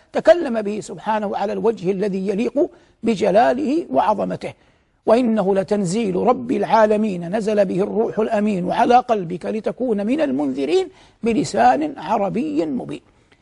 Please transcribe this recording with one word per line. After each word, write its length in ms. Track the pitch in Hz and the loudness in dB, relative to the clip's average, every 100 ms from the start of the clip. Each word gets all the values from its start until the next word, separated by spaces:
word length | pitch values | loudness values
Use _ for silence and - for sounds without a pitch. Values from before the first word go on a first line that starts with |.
| _ | _
تكلم 500 | 254 311 349 294 226 | 2 4 4 2 -4
به 180 | 202 208 | -4 -6
سبحانه 560 | 196 170 208 220 202 220 | -8 -8 -4 -2 -2 -4
على 160 | 202 | -4
الوجه 380 | 196 208 202 180 | 0 0 0 -2
الذي 380 | 190 202 190 190 | -2 -2 -2 -2
يليق 420 | 196 240 277 320 - _ _ | -2 0 0 -2 -4 _ _
بجلاله 840 | 226 190 196 196 269 254 247 320 - | -2 0 4 4 4 2 0 -2 -2
وعظمته، 600 | 254 190 202 185 175 165 - _ _ _ _ - | 0 0 0 -2 -6 -10 -14 _ _ _ _ 2
وإنه 480 | 233 240 220 185 | 2 4 0 2
لتنزيل 640 | 196 190 208 180 214 208 180 | 0 0 -2 0 -2 -2 0
رب 360 | 196 254 240 | 0 0 0
العالمين 840 | 208 165 220 214 214 220 180 170 220 | -2 2 4 4 4 0 -4 -4 -4
نزل 280 | 202 208 | 0 2
به 180 | 190 180 | 2 0
الروح 360 | 202 196 233 - | -2 -2 -2 -2
الأمين 540 | 226 214 214 185 180 | 0 0 0 0 -2
على 240 | - 240 247 | 2 4 4
قلبك 500 | 247 220 170 180 202 | 4 -2 -4 -8 -6
لتكون 600 | 214 226 - 254 202 208 | -6 -6 -4 -2 -2 -2
من 140 | 302 | -2
المنذرين 680 | 285 262 285 262 269 370 370 - - _ | -2 -2 -4 -4 0 0 -2 -10 -20 _
بلسان 760 | 233 220 - 208 240 269 302 - | -2 0 0 2 4 4 -2 -6
عربي 680 | 170 220 196 180 311 285 165 | -4 -2 -2 -2 -4 -2 -4
مبين. 340 | - 143 147 _ _ _ _ | -4 -8 -12 _ _ _ _